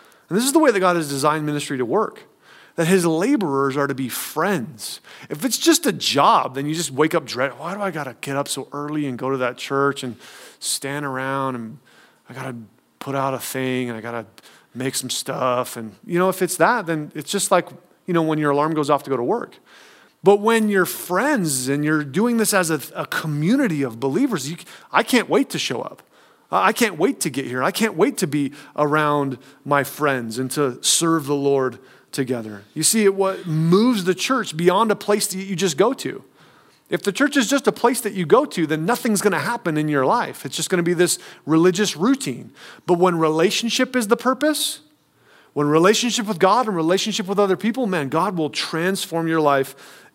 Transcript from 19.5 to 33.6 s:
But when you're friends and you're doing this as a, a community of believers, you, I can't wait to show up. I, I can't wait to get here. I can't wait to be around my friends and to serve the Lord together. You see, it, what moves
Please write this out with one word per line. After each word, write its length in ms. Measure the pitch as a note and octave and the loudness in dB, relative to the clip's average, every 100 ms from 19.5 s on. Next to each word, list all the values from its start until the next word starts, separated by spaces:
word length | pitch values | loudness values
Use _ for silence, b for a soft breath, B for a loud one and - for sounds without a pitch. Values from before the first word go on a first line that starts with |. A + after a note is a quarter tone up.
| - b b b b b b | -14 b b b b b b
But 160 | F3+ G3+ | 4 6
when 280 | G#3+ A3+ G#3+ | 4 2 2
you're 180 | G3 E3+ | 2 2
friends 800 | - - F3+ C#4 C4+ D#3+ C3 B2+ | -2 -4 0 2 2 0 -2 -2
and 160 | C#3+ | 0
you're 200 | D3+ D#3 | 0 0
doing 320 | C#3+ C#3+ A#3+ A#3 | -2 0 2 2
this 180 | G#3+ | 2
as 160 | G3 D#3+ | 0 0
a, 100 | D#3 - | -2 -4
a 120 | F3+ D3+ | -10 -6
community 760 | - D#3 D3 E3 C4+ A#3+ D3 | -6 -4 0 2 2 2 0
of 160 | C3 A2+ | -4 -4
believers, 500 | C3+ E3+ C#4 F3 C3+ | -2 0 0 -2 -6
you, 80 | E3+ - B B | -10 -14 B B
I 100 | D#3+ | -2
can't 260 | A#3+ B3 F3+ | 2 2 2
wait 220 | G3+ C#4 | 0 0
to 80 | D3 | -4
show 240 | - A#2+ | -4 -6
up. 180 | - - _ b b b b | -8 -12 _ b b b b
I, 200 | E3+ F#3 | 0 2
I 40 | |
can't 240 | A3 A3 D#3+ | 2 0 2
wait 220 | A3 - | 0 0
to 80 | D#3+ | -4
get 160 | C3+ B2 | -4 -4
here. 140 | B2+ | -2
I 120 | D#3 | -2
can't 240 | - A3 E3+ | 0 -2 2
wait 220 | B3+ - | 0 0
to 100 | E3 | -2
be 240 | D3+ C#3+ B B - | -2 -2 B B -2
around 600 | D3 D#3 D3+ D3 C#3 B2 B B | 0 2 2 0 -2 -6 B B
my 180 | C#3 C#3+ | -2 0
friends 560 | C3+ - D3 C3 A2+ A2+ | 0 -2 0 0 -4 -6
and 100 | C3 | -4
to 280 | D3+ C#3 B2 | 0 -2 0
serve 460 | - - E3 E3 C3+ | 0 2 2 0 0
the 80 | |
Lord 460 | C#3+ C#3 C#3 B2+ A2+ b b b | 0 2 2 0 -4 b b b
together. 500 | - B2+ A#2+ G#2+ G#2 G#2 | -4 -4 -4 -6 -14 -12
You 120 | D3+ | -2
see, 200 | D#3 A3 | 0 4
it, 120 | G3 G3 | 2 2
what 320 | F#3+ F#3 F3+ | -2 -2 -2
moves 560 | D#3 | 0